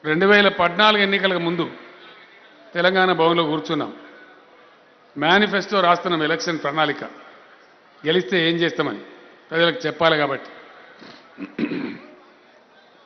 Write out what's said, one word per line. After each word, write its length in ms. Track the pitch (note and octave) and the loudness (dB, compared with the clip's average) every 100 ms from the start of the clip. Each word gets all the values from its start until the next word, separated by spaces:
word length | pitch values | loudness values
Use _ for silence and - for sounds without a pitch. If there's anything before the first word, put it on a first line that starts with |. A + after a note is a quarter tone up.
రెండు 220 | D3+ D#3 G3 | -2 0 4
వేల 220 | G#3 G3+ | 4 4
పద్నాలుగు 540 | G3 F3 F3 G#3+ G#3 | 2 -2 2 2 4
ఎన్నికలకు 360 | G3 G3 F#3+ F3+ | 0 0 0 -2
ముందు 320 | E3+ E3+ D3+ - - - - - - - - - - | -2 -4 -6 -8 -20 -20 -20 -20 -20 -20 -20 -20 -12
తెలంగాణ 380 | F3 F3+ F#3+ F#3 | 0 2 2 2
భవన్లో 320 | E3+ D#3+ E3+ | 4 2 2
కూర్చున్నాం. 480 | D#3+ D#3 D3+ D#3 A2+ - - - - - _ - - _ _ _ _ - | 0 -2 -4 -6 -6 -10 -20 -20 -20 -20 _ -20 -20 _ _ _ _ -4
మేనిఫెస్టో 640 | D3+ F#3+ G#3 G3 F#3 G3+ | 2 4 4 0 -2 0
రాస్తున్నాం, 420 | F3 F3 F#3 E3 | 2 2 0 -2
ఎలక్షన్ 360 | D3+ D#3+ F3+ D#3+ | 0 -2 -4 -4
ప్రణాళిక, 460 | D3 D#3 D3+ C#3+ - - - - - - _ _ _ _ D3 | -4 -2 -2 -2 -10 -16 -20 -20 -20 -20 _ _ _ _ -2
గెలిస్తే 440 | F3 F#3 F#3 E3 | -2 0 0 0
ఏం 60 | E3+ | 0
చేస్తామని 420 | E3 - C#3+ G#2+ - - - - _ | -2 -2 -6 -6 -14 -20 -20 -20 _
ప్రజలకు 360 | D#3+ E3+ D#3 D#3 | 0 0 0 -6
చెప్పాలి 320 | D3 E3 D#3 | 0 2 2
కాబట్టి. 280 | C#3+ C3 - - - - - - - - - - - - - - - - - - - _ _ _ _ _ _ _ | 0 -4 -10 -20 -20 -20 -20 -20 -20 -20 -20 -16 -14 -6 -6 -6 -8 -12 -18 -20 -20 _ _ _ _ _ _ _